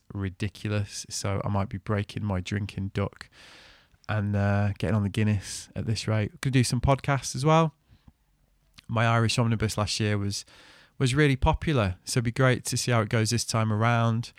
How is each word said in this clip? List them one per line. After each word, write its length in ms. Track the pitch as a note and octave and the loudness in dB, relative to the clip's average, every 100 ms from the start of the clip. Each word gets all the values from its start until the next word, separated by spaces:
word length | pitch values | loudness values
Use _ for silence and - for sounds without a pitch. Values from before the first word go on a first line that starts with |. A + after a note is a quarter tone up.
| - | -10
ridiculous. 960 | G2+ G2 F2+ G#2 - G#2+ G#2 G2+ - - | -6 -6 -4 -6 -6 -4 -4 -4 -10 -12
So 320 | - G2 G2 | -8 -4 -4
I 60 | - | -2
might 200 | G2+ F#2+ | -2 -2
be 100 | G2 | -6
breaking 440 | - G#2 G2+ G2 | -4 -4 -4 -6
my 160 | G#2 F#2 | -4 -4
drinking 520 | F2+ G2+ G2 - G2 | -2 -4 -4 -6 -4
duck 360 | - G2 - - - - - - - _ _ - | -4 -4 -6 -20 -20 -20 -20 -20 -20 _ _ -6
and, 280 | G#2+ G2+ G2+ | -2 0 2
uh, 380 | G2+ G2+ G#2 G2+ | 2 2 0 0
getting 180 | E2 G#2+ | 0 2
on 60 | |
the 80 | G2+ | 0
Guinness 600 | A2 G#2+ G#2 - - - - | 2 2 0 -2 -12 -10 -6
at 120 | - | -4
this 200 | G#2+ - | -4 -2
rate. 320 | A2 G#2 - | -2 -2 -4
Gonna 120 | C#3 | 0
do 120 | C3 | 2
some 160 | A#2+ B2 | 2 2
podcasts 560 | - - - C3+ - B2+ | 2 2 0 -2 -2 0
as 80 | |
well. 300 | D3 D#3+ D#3+ - _ _ _ _ _ _ _ _ _ - - | 4 4 4 -2 _ _ _ _ _ _ _ _ _ -20 -6
My 200 | A2+ A#2 | 0 2
Irish 320 | A#2 A2 - | 4 2 2
omnibus 360 | A#2 A2 A2 - | 2 2 0 -2
last 240 | G2+ - | -2 0
year 200 | G#2+ G#2 | 0 0
was, 260 | G2+ G2+ - - - - _ - | -2 -6 -10 -20 -20 -20 _ -2
was 160 | C3 C3+ | 0 4
really 200 | D3+ C3 | 2 4
popular, 600 | D#3 D3+ E3+ C#3 F#2+ F#2 - | 2 0 0 2 0 -2 -4
so 140 | C3 | -2
it'd 60 | A#2 | 0
be 60 | |
great 320 | A#2 C3 B2 - | 2 2 2 -2
to 120 | B2+ | -4
see 140 | - | 0
how 100 | A#2 | 0
it 80 | A2 | 2
goes 220 | A2+ G#2+ | 0 2
this 120 | A#2 | 0
time 300 | - A2+ A2 | -2 0 0
around. 600 | G#2+ A2+ A#2 A#2 A2+ A#2 | 2 2 2 2 0 -4